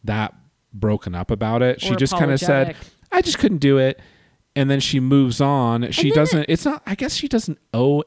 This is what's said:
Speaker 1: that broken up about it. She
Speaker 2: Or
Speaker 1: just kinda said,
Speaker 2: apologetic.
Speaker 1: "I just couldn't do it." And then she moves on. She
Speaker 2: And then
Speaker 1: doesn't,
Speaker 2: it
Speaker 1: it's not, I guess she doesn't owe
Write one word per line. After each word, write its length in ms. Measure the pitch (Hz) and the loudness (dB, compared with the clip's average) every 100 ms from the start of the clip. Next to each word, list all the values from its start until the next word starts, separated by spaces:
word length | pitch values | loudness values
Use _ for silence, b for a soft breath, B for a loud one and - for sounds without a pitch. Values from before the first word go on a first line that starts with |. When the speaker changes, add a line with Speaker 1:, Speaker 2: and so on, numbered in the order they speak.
Speaker 1:
that 300 | 107 107 107 - _ _ _ | -6 -4 -4 -8 _ _ _
broken 420 | 101 107 104 - | -4 -2 -2 -4
up 160 | 87 95 | -8 -4
about 320 | 104 110 120 | -4 -2 0
it. 180 | 127 127 | 0 0
She 120 | - | -2
Speaker 2:
Or 40 | 117 | 0
Speaker 1:
just 200 | 135 - | 0 0
kinda 200 | 143 135 | 0 0
said, 320 | 170 139 147 | 2 2 0
Speaker 2:
apologetic. 220 | - - _ _ | -4 -18 _ _
Speaker 1:
"I 100 | 359 | -2
just 160 | 359 - | -2 0
couldn't 200 | - 165 | 0 2
do 200 | 143 135 | 4 4
it." 200 | 131 - b b b b _ 139 | 2 -2 b b b b _ -2
And 140 | 139 | 0
then 100 | 139 | 0
she 200 | - 135 | 0 0
moves 400 | 131 139 131 117 | 2 4 4 2
on. 500 | 139 143 117 117 120 | 0 2 0 0 -2
She 160 | - 139 | 0 2
Speaker 2:
And 20 | |
then 40 | 151 | 2
Speaker 1:
doesn't, 240 | 156 160 | 2 0
Speaker 2:
it 60 | 147 | 0
Speaker 1:
it's 140 | 160 | 0
not, 180 | 285 294 - | -2 -4 -6
I 80 | |
guess 200 | 196 262 | -6 -4
she 140 | - 294 | -6 -4
doesn't 300 | 226 - - _ | -4 -4 -8 _
owe 300 | 113 135 143 | 0 2 2